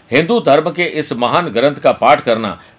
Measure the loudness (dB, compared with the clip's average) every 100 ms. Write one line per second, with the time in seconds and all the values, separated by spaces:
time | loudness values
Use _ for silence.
0 | _ -2 0 0 4 2 2 -4 -4 -4
1 | -6 -4 -2 -2 -2 0 -2 0 -2 2
2 | 2 2 2 -2 -4 -8 -16